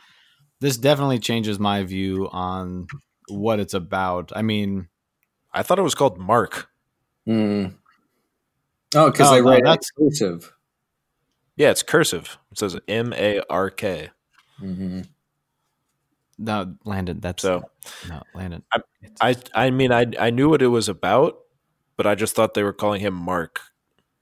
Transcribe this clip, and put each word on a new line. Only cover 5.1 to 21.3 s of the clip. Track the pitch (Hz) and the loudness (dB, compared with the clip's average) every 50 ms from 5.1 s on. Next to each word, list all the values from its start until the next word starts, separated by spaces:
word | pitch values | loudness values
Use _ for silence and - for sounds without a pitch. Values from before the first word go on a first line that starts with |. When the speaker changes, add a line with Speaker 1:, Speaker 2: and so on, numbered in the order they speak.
| _ _ _ _ _ _ _ _ - | _ _ _ _ _ _ _ _ -6
Speaker 2:
I | - 107 | -4 0
thought | - 180 190 | 0 2 2
it | 190 | 2
was | 147 - | 0 0
called | - 147 131 90 90 | 2 0 0 0 -2
Mark. | 92 90 113 120 101 - - - - - _ _ _ _ _ _ _ _ _ _ _ | -2 2 2 2 2 0 -4 -10 -14 -16 _ _ _ _ _ _ _ _ _ _ _
Speaker 3:
Mm. | 110 113 110 107 104 104 101 98 95 98 - _ _ _ _ _ _ _ _ _ _ _ _ _ _ _ _ _ _ _ _ _ _ - | -2 0 0 2 0 0 -2 -4 -6 -8 -14 _ _ _ _ _ _ _ _ _ _ _ _ _ _ _ _ _ _ _ _ _ _ 4
Oh, | 147 156 147 - | 4 6 6 6
'cause | - 151 143 | 6 6 8
Speaker 1:
Oh, | 135 | 8
Speaker 3:
they | 127 120 | 8 8
Speaker 1:
no, | 127 | 8
Speaker 3:
write | 131 127 123 | 6 6 6
Speaker 1:
that's | 147 165 165 - - | 6 4 2 0 -6
Speaker 3:
exclusive. | - - 156 143 147 - 110 92 87 85 - - _ _ _ _ _ _ _ _ _ _ _ _ _ _ _ _ _ _ _ _ _ | -2 0 2 2 2 0 -2 -4 -4 -6 -12 -18 _ _ _ _ _ _ _ _ _ _ _ _ _ _ _ _ _ _ _ _ _
Speaker 2:
Yeah, | - 147 131 | 2 4 4
it's | 98 - - | 4 2 0
cursive. | - - 165 160 - - 85 - - - - _ _ - | 0 2 2 2 2 -2 -6 -8 -12 -20 -20 _ _ -8
It | - | -6
says | 107 98 85 - - - | -4 -4 -4 -6 -8 -6
M | 104 113 117 120 101 | -4 -4 -4 -4 -2
A | - 98 104 104 98 - - | -2 0 0 0 -2 -2 -2
R | - 90 95 98 | -2 -2 -2 -2
K. | - - - 101 90 78 76 76 _ _ _ _ _ _ _ _ _ - 98 | -4 -6 -6 -6 -6 -6 -8 -12 _ _ _ _ _ _ _ _ _ -16 -12
Speaker 3:
Mm-hmm. | 95 92 90 95 92 90 92 87 - _ _ _ _ _ _ _ _ _ _ _ _ _ _ _ _ _ _ _ _ _ _ _ _ _ - | -10 -10 -8 -8 -8 -8 -10 -12 -14 _ _ _ _ _ _ _ _ _ _ _ _ _ _ _ _ _ _ _ _ _ _ _ _ _ -12
Speaker 1:
No, | 104 110 107 104 92 92 87 - - | -8 -6 -4 -4 -6 -8 -10 -14 -10
Landon, | 107 101 95 92 87 82 85 | -8 -6 -6 -4 -6 -6 -6
that's | 87 90 90 - - | -8 -8 -6 -4 -2
Speaker 2:
So, | 95 92 87 - - _ _ - - - - - 90 | -2 -2 -2 -4 -8 _ _ -20 -20 -20 -18 -16 -16
Speaker 1:
no, | 82 73 - - - | -16 -16 -16 -16 -14
Landon. | - 95 90 85 82 - _ - | -12 -12 -12 -12 -14 -6 _ -4
Speaker 2:
I, | 120 - _ _ _ - - _ - | -4 -4 _ _ _ -20 -16 _ 0
I, | 110 120 127 120 - - - | 0 0 0 0 -4 -6 -2
I | 110 120 131 | 0 0 2
mean, | 127 131 135 127 123 | 2 2 2 4 4
I, | 117 120 117 - - | 4 2 2 0 0
I | 101 117 | 0 0
knew | 117 123 139 151 | 2 2 4 4
what | 160 139 127 | 4 4 4
it | 123 | 4
was | 120 117 107 104 | 2 2 0 -2
about, | 95 - - 92 101 123 147 175 | -4 -4 -2 2 2 4 2 2